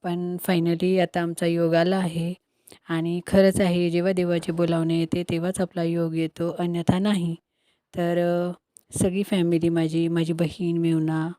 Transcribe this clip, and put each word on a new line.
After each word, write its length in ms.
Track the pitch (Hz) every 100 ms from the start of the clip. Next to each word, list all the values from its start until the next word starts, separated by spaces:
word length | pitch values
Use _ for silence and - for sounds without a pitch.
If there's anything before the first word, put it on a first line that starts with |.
पण 340 | 185 175 175 180 -
finally 540 | 180 170 170 180 185
आता 200 | 175 175
आमचा 240 | 170 170 170
योग 300 | 170 170 165
आला 220 | 175 190
आहे 360 | 180 165 165 180 _ _ _ - -
आणि 320 | 165 165 175 -
खरंच 340 | 196 190 190
आहे, 280 | 190 175 175
जेव्हा 220 | 170 180
देवाचे 400 | 185 175 170 165
बोलावणे 480 | 165 170 165 165 165
येते 240 | 165 175
तेव्हाच 380 | 175 170 175 185
आपला 220 | 180 -
योग 320 | 165 170 165 160
येतो, 400 | 160 - 170 -
अन्यथा 400 | 175 170 165 180
नाही. 360 | 202 202 170 165 _ _ _ _ _ -
तर, 200 | 170 175
अ, 340 | 175 175 175 175 _ - _ -
सगळी 260 | 190 185
फॅमिली 460 | 196 196 170 170 170
माझी, 380 | 165 160 165 165
माझी 260 | 170 165
बहीण 440 | 165 165 - 175 170
मेहुणा 500 | 165 160 156 160 160